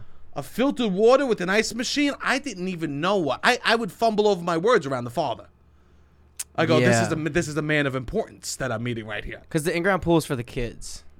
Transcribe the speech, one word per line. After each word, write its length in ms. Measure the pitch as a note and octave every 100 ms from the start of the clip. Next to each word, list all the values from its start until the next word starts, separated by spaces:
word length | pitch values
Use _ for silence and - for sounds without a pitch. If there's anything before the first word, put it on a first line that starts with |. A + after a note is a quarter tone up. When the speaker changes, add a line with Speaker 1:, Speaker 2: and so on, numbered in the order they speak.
| - - -
Speaker 1:
A 80 | -
filtered 500 | - - C4+ - A#3
water 340 | F#3 A3+ C4+ C#4
with 140 | G#3
an 80 | F3
ice 240 | G#3 A3
machine? 380 | A3 B3 C#4 C#4+ -
I 160 | F#3 C4
didn't 280 | C#4 F3+ F#3
even 320 | F3 D#3+ C#3
know 160 | F3 G#3
what. 240 | D3 A#2+
I, 140 | G3+ B3
I 100 | F#3 A3+
would 140 | A3
fumble 340 | - A3+ G#3 G#3+
over 140 | F#3+
my 140 | F3 E3
words 280 | G3+ A#3 C#3
around 180 | C3
the 60 | A#2+
father. 360 | E3+ C#3+ A2 F#2 _ _ _ _ _ _ _ _ - - -
I 100 | D#3+
go, 140 | -
"This 160 | B2 A#2
is 60 | A2
Speaker 2:
Yeah. 60 | D#3+
Speaker 1:
the, 80 | D#3+
this 180 | D#3 D3+
is 60 |
the 80 | D3+
man 240 | D3+ D3+ C#3+
of 80 |
importance 600 | C3 A#2 F#3+ - G2 - -
that 160 | C3
I'm 100 | A2
meeting 240 | A#2+ A2+ G#2+
right 180 | G#2
here." 180 | - - -
Speaker 2:
'Cause 140 | E3
the 100 | D3+ E3+
in-ground 260 | F3+ F#3
pool 140 | E3 E3
is 80 |
for 120 | - C3
the 60 |
kids. 600 | A2+ - A#2 - - - -